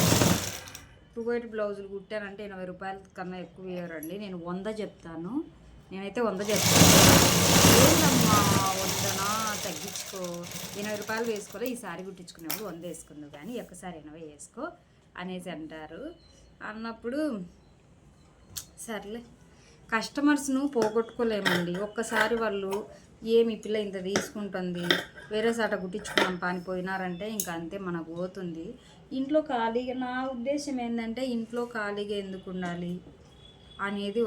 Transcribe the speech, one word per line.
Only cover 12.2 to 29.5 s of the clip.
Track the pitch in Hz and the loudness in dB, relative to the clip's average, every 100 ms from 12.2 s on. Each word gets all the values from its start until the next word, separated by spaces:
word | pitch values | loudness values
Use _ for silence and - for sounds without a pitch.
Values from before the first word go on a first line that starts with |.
| 175 - 165 185 208 | -16 -12 -8 -8 -8
వంద | 165 175 | -8 -10
వేసుకుందు | 151 - 147 147 147 | -10 -14 -18 -16 -14
కానీ | 175 247 | -10 -10
ఒక్కసారి | 180 175 185 160 | -10 -12 -12 -12
ఎనభై | 151 160 160 | -14 -16 -16
వేసుకో" | 147 - 220 330 339 _ _ _ - | -16 -16 -10 -10 -10 _ _ _ -10
అనేసి | 180 185 180 156 | -8 -8 -8 -10
అంటారు. | 156 156 156 165 294 349 - - - - 214 | -10 -12 -12 -12 -12 -14 -20 -20 -20 -14 -12
అన్నప్పుడు | 214 226 220 233 277 311 214 175 - - - - - - - - - - - - - - | -8 -10 -8 -4 -2 -2 -2 -8 -16 -20 -20 -20 -20 -20 -20 -20 -20 -16 -16 -16 -14 -10
సర్లే, | 208 196 233 - - - - - - - | -10 -8 -12 -14 -20 -20 -20 -20 -20 -4
కస్టమర్స్ను | 226 214 - 294 294 285 262 285 240 | -2 -2 2 4 4 2 0 2 2
పోగొట్టుకోలేమండి. | 214 226 220 - 226 208 190 175 175 175 202 | 2 2 0 0 0 2 2 2 2 -2 -2
ఒక్కసారి | 233 226 220 220 233 | -4 0 2 2 2
వాళ్ళు | 220 202 190 202 - - - - 220 226 | 0 0 -2 -4 -6 -14 -20 -10 4 6
"ఏమి | 233 214 | 6 2
పిల్ల | 208 214 202 | -2 -2 -2
ఇంత | 190 185 | -4 -2
తీసుకుంటుంది, | 202 - 214 202 185 180 175 175 175 - - - | -2 -2 -6 -6 -4 -4 -2 0 0 -2 -14 -6
వేరే | 214 226 233 | 0 0 2
సాట | 208 202 | 0 -2
కుట్టించుకున్నాం | 185 202 - - 185 175 | -4 -8 -4 0 0 0
పా" | 180 | -4
అని | 180 180 | -4 -4
పోయినారంటే | 185 180 190 185 175 214 214 | -4 -4 -4 -6 -6 -4 -4
ఇంకా | 185 165 | -4 -6
అంతే, | 165 196 185 | -8 -8 -6
మనకు | 170 160 170 | -6 -6 -8
పోతుంది. | 185 190 180 160 180 247 - - - 262 | -8 -8 -10 -8 -12 -14 -20 -20 -8 -6
ఇంట్లో | 269 311 | 2 2
ఖాళీగా, | 302 | 2